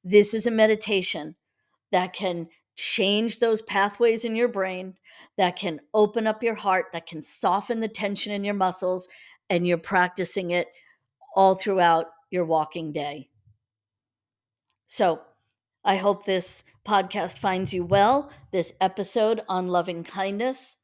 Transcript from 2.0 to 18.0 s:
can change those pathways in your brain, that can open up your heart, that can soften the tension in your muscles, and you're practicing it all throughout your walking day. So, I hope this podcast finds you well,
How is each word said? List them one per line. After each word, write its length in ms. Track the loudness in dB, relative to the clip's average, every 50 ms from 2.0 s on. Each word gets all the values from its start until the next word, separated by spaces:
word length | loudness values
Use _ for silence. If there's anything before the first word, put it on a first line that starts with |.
| 0 0
can 360 | -6 -6 -4 -4 -4 -4 -8 -10 _ _ _ _ _
change 640 | -6 -4 -2 0 0 2 2 2 2 0 -2 0 0
those 220 | 2 2 2 0
pathways 600 | -2 -2 0 0 0 0 0 2 2 2 2 0 -2
in 120 | -4 0
your 100 | 0 0
brain, 500 | 0 0 -2 -4 -4 -4 -8 -10 -12 -14 _ _ -20 -20 -20 -20 _ _
that 200 | 0 0 2 0
can 240 | -2 -6 -6 -6 -6 _ _
open 340 | 4 4 4 4 2 -2 -2 -2
up 140 | -2 0
your 120 | -2 -4 -4
heart, 380 | -2 0 0 0 0 0 -4
that 140 | -8 -12 -12
can 160 | -10 -14 -12
soften 580 | -10 -10 -10 -2 0 0 0 0 0 -4 -4 -4
the 80 | -4 -6
tension 440 | -6 -4 -4 -4 -4 -4 -6 -6
in 120 | -6 -4 -4
your 100 | -4 0
muscles, 540 | 0 0 0 0 -2 -2 -2 -2 -2 -6 -10 -14 -20 -20 -20 -20 _ _ _
and 160 | -2 0 2
you're 120 | 2 0 0
practicing 720 | -2 0 2 2 2 2 -2 -6 -6 -4 -4 -6 -4 0
it 180 | -2 -2 -2 -4 _ _ _ _ _ _ _ _ _ _ -20 -4 2
all 220 | 4 6 6 4
throughout 500 | 2 0 0 2 4 6 6 4 4 2 -4 -12 _ _ _
your 140 | -4 -4 0
walking 480 | 2 0 0 0 -2 -6 -10 -10 -8
day. 360 | -8 -8 -8 -8 -10 -12 -16 _ _ _ _ _ _ _ _ _ _ _ _ _ _ _ _ _ _ _ _ _ _ _ _ _ _ _ _ _ _ _ _
So, 360 | -12 -2 0 2 2 2 -2 -8 _ _ _ _ _ _ _ _ _ _ _ 0
I 120 | 0 0
hope 280 | 2 2 2 0 0 0
this 400 | -2 0 0 0 -4 -6 -6 -10 _ _ _ _
podcast 540 | 2 2 2 2 0 -4 -6 -6 -6 -6 -4
finds 340 | -2 -2 -2 -2 -4 -4
you 120 | -4 -4 0
well, 460 | 2 4 6